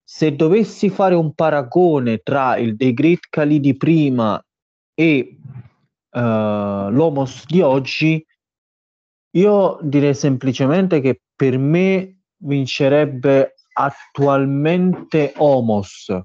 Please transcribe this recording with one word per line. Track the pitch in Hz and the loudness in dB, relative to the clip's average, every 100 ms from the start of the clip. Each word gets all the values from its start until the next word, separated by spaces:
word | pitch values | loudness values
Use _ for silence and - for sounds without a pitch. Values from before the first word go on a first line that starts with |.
Se | _ - 156 | _ -2 -2
dovessi | 139 160 208 214 - 202 | 0 2 2 0 -2 -4
fare | 190 190 | 0 2
un | 175 156 | 2 0
paragone | - 160 147 127 175 180 147 120 110 | -2 -2 0 -2 2 2 2 0 -4
tra | - 139 127 110 | -2 -2 0 0
il | 117 107 | -2 0
The | 131 | -2
Great | 120 156 175 - | 2 0 0 -2
Khali | - 147 151 | -2 0 2
di | 139 | 0
prima | 131 147 160 147 123 110 98 _ _ _ _ _ | 0 2 2 2 0 -2 -4 _ _ _ _ _
e, | - 160 143 - - - - - _ _ _ _ | -2 0 0 -4 -14 -20 -20 -20 _ _ _ _
eh, | 123 | -4
l'Omos | 120 110 107 104 101 101 98 120 165 139 131 - | -2 0 -2 -2 -4 -4 -2 0 0 -2 -6 -8
di | - 175 | -2 0
oggi, | 151 135 127 - 156 160 - _ _ _ _ _ _ _ _ _ _ | 2 0 -2 -2 -2 -2 -6 _ _ _ _ _ _ _ _ _ _
io | 165 208 202 185 - | 0 2 2 0 -2
direi | 151 139 143 | -2 0 0
semplicemente | 135 151 127 135 123 135 180 190 165 | 0 -2 -2 -4 -2 0 2 2 0
che | 131 - _ | 0 -4 _
per | _ 135 127 | _ 0 0
me | 139 170 190 190 190 _ _ _ | 0 0 2 -2 -4 _ _ _
vincerebbe | 139 139 127 - 139 147 147 131 139 135 131 _ _ | -6 -4 -4 -2 2 2 0 -2 2 2 0 _ _
attualmente | - 135 - - - 139 139 139 139 151 180 185 - - 160 143 - | -4 -4 -4 -16 -2 0 2 0 0 0 0 0 -2 -2 -2 -2 0
Omos | 147 135 117 104 92 - - 92 | 2 2 0 -2 -4 -16 -8 -8